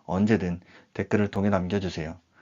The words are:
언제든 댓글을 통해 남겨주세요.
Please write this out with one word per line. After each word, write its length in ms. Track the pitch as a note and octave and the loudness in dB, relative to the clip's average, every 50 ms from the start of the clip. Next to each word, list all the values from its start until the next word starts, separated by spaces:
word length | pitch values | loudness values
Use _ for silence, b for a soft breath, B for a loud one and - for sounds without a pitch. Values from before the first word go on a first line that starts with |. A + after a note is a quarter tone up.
| b | b
언제든 540 | - F2 F#2+ G#2 G#2+ A2+ G2+ F#2+ F2+ F2 F2 b b b b b b _ | -4 0 2 4 4 4 2 2 -2 -4 -6 b b b b b b _
댓글을 360 | - G2 - - G#2 G#2 G2+ | -8 -4 0 2 0 0 0
통해 200 | - G2+ G2 G#2 | 0 0 0 2
남겨주세요. 680 | G2+ F#2 F2+ F2 G2+ G2+ G2 F2+ - E2 D#2+ D#2 F2 F#2 _ _ b b | 2 0 0 0 -2 -2 -2 -2 -6 -6 -8 -8 -10 -12 _ _ b b